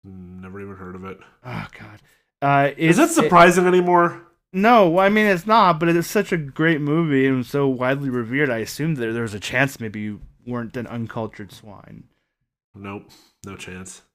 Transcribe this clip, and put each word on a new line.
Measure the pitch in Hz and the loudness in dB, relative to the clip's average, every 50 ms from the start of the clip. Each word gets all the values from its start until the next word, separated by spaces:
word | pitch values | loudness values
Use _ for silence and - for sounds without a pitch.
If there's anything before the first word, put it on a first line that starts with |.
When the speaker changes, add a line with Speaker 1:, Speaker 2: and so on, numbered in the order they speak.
| _ | _
Speaker 1:
Never | 98 95 92 90 90 92 92 92 92 92 101 | -20 -20 -18 -18 -18 -18 -18 -18 -16 -14 -14
even | 101 101 98 | -14 -14 -16
heard | 92 92 90 92 | -16 -16 -16 -16
of | 92 92 | -14 -14
it. | 95 92 - - _ _ _ _ | -16 -16 -16 -20 _ _ _ _
Speaker 2:
Oh, | 123 120 110 104 - - - | -12 -12 -12 -12 -14 -16 -20
God. | 110 107 104 107 _ _ _ _ _ _ _ _ | -20 -20 -20 -20 _ _ _ _ _ _ _ _
Uh, | - 139 143 139 143 143 - | -2 0 2 2 2 0 -2
Speaker 1:
Is | - 160 160 170 214 | 0 2 2 4 4
Speaker 2:
it's, | 320 330 330 | 4 2 2
Speaker 1:
that | 330 | 0
Speaker 2:
it | 202 | 2
Speaker 1:
surprising | 151 175 170 170 180 170 185 180 | 4 8 8 8 8 6 4 2
anymore? | 180 180 180 180 180 180 175 170 170 170 - - _ _ _ _ _ | 4 4 2 4 4 4 4 4 2 -2 -8 -20 _ _ _ _ _
Speaker 2:
No, | - 190 196 226 247 233 196 170 160 185 | -4 0 4 6 6 6 6 4 4 4
I | 190 | 4
mean, | 196 208 214 214 | 4 4 4 2
it's | 208 190 175 170 | 2 2 0 2
not, | 214 220 233 208 185 170 156 | 2 4 4 6 4 4 2
but | 175 | 2
it | 170 170 | 2 2
is | 170 165 | 2 0
such | - - 220 196 - 196 | 0 -2 -2 -2 0 -4
a | |
great | 170 151 135 - - 156 160 165 139 | -4 -4 -8 -4 0 0 2 2 0
movie | 147 143 147 165 170 156 143 135 131 | 0 0 0 0 0 2 2 2 2
and | 135 135 127 120 | 2 2 0 -2
so | - - 143 139 135 | -4 -2 0 0 0
widely | 131 120 123 127 139 139 143 135 | 0 0 0 -2 -2 -2 -2 -4
revered, | 123 123 117 110 123 143 151 135 | -4 -4 -4 -4 -2 -2 -2 -2
I | 117 | -2
assumed | 113 110 - - - 143 165 160 | -4 -6 -8 -8 -6 -4 -4 -4
that | 135 117 110 113 | -4 -4 -4 -4
there | 117 | -4
was | 117 113 101 | -6 -6 -8
a | 104 | -10
chance | - - - 127 135 139 135 - | -10 -6 -2 -2 -2 -2 -4 -10
maybe | 117 110 104 107 | -12 -10 -8 -8
you | 104 107 104 - - - _ _ _ | -8 -8 -10 -12 -16 -20 _ _ _
weren't | 120 120 120 117 110 - | -10 -8 -8 -8 -8 -10
an | 131 113 | -10 -10
uncultured | - - 120 113 107 - 120 110 104 - - 107 90 - | -8 -8 -10 -10 -8 -8 -8 -8 -8 -10 -14 -18 -18 -18
swine. | - - 107 98 98 - - - 110 - _ _ _ _ _ _ _ _ _ _ _ _ _ _ | -20 -20 -20 -20 -20 -20 -20 -20 -20 -20 _ _ _ _ _ _ _ _ _ _ _ _ _ _
Speaker 1:
Nope, | 101 98 98 98 104 - - - _ _ _ _ _ - | -16 -14 -12 -12 -12 -14 -16 -20 _ _ _ _ _ -18
no | 101 98 | -16 -16
chance. | 92 - - 92 92 92 92 - - _ _ | -14 -14 -16 -14 -16 -16 -18 -20 -20 _ _